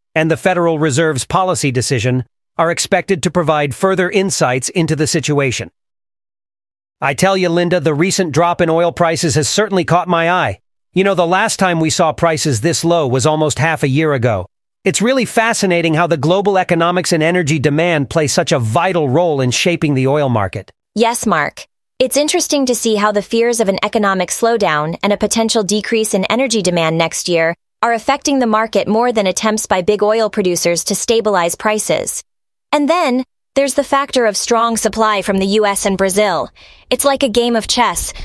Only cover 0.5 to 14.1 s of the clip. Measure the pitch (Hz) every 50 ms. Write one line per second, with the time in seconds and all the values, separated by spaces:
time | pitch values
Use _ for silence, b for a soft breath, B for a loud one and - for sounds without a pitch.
0.5 | 185 175 175 170 165 147 160 160 123 151 165 156 151 123 - - - 180 190 185
1.5 | 165 - - 139 120 131 117 - 139 117 104 127 123 127 123 - _ _ _ _
2.5 | _ - 165 170 170 - - - 196 180 - - 196 147 - 175 - 180 165 143
3.5 | 156 151 147 139 123 - - 190 190 175 185 180 - 196 190 190 - - 165 127
4.5 | 127 131 - - - 185 165 151 156 139 156 - - 160 131 - 147 143 139 131
5.5 | 110 - 101 82 - _ _ _ _ _ _ _ _ _ _ _ _ _ _ _
6.5 | _ _ _ _ _ _ _ _ _ _ 135 139 139 - 180 190 196 190 180 175
7.5 | 165 175 175 175 180 180 139 160 151 139 175 196 - - 185 160 123 147 170 170
8.5 | 175 - 175 160 160 165 175 170 - - 175 165 165 135 - 156 110 156 143 -
9.5 | - 196 214 202 196 185 165 - 160 180 170 180 175 165 165 170 180 180 151 110
10.5 | 92 - _ _ _ _ _ _ - 175 190 202 196 165 175 165 185 190 220 220
11.5 | - - 190 185 175 160 160 156 - - 170 156 - - 170 165 160 139 - 160
12.5 | 127 104 107 170 160 - - 170 170 170 151 127 123 135 117 156 156 156 156 147
13.5 | - - 147 165 160 - - 139 131 147 160 151